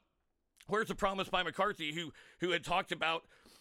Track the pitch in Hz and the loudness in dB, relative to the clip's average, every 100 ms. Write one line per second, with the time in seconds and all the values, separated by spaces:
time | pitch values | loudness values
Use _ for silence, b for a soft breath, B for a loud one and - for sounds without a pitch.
0 | _ _ _ _ _ _ - 208 226 196 | _ _ _ _ _ _ -2 0 0 0
1 | 196 196 180 185 170 - 202 190 151 160 | 0 0 0 2 0 0 0 0 -4 -4
2 | 160 B B B 180 170 147 175 - 160 | -6 B B B 0 0 2 0 0 -2
3 | 160 165 - B B B | 0 0 -6 B B B